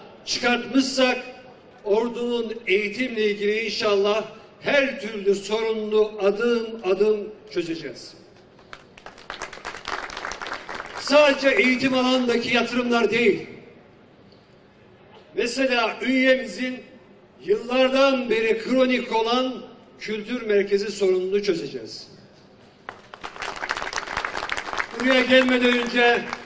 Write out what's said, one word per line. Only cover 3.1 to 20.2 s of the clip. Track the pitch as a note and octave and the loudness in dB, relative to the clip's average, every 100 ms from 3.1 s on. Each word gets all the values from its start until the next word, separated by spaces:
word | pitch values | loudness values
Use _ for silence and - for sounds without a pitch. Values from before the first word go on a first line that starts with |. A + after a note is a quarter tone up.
| A3+ G#3+ | 0 0
ilgili | G3+ G#3 G#3+ | 0 0 -2
inşallah | A3 G3+ A3 G3+ G3+ G#3+ - - - - | -2 -2 0 2 2 0 -4 -12 -20 -8
her | - C#4+ C4+ - | 0 2 0 -2
türlü | G#3 A3 F#3+ | -8 -2 0
sorununu | G3 - A3 A3+ A3 G#3+ G#3+ G#3+ G#3 | 0 -2 -2 -2 -2 0 2 2 2
adım | G3 G3+ A#3+ A#3+ A3 - | 0 2 0 0 -2 -6
adım | F3+ G3 G#3+ G#3+ F#3+ - - | -2 2 2 2 -2 -12 -8
çözeceğiz. | F3 D#3+ D#3+ D3 A2+ - - - - - - - - - - - - - - - - - - - - - - - - - - - - - - | -6 -6 -8 -10 -14 -18 -20 -20 -20 -20 -20 -20 -20 -20 -20 -20 -18 -16 -12 -14 -12 -14 -12 -10 -8 -8 -10 -10 -8 -8 -10 -10 -12 -12 -10
Sadece | - C#4 D4 C4+ C4+ | 4 6 6 6 2
eğitim | - B3 B3 C4 | 4 4 2 2
alanındaki | B3+ B3+ B3+ A#3+ A#3 A#3 | 2 2 2 2 0 2
yatırımlar | A#3+ A#3 A#3+ A#3+ A#3 A3+ | 0 0 0 2 2 2
değil. | A3+ A#3 E3 - - - - - - - - - - _ - - _ - - - - - | 4 2 2 -4 -16 -20 -20 -20 -20 -20 -20 -20 -20 _ -20 -20 _ -20 -20 -20 -20 -10
Mesela | - A#3+ B3+ C4+ A#3+ A3 - | -4 -4 0 0 2 0 -2
Ünye'mizin | A#3+ C4 C4 C4 A#3 G3 B3+ B3+ - - - - - - | 0 2 4 4 0 -6 -8 -8 -14 -20 -20 -20 -20 -12
yıllardan | D#3+ G#3+ A#3 B3+ C4 C4 C#4 C4 A#3+ | -2 -2 0 2 4 4 4 4 0
beri | A3 A3+ G#3+ | 0 2 0
kronik | - C4 B3+ B3 - A3+ | 0 2 4 2 0 0
olan | A3+ B3 C4 A3+ - - - - | 2 0 0 -4 -12 -20 -20 -14
kültür | - G#3+ | -8 -8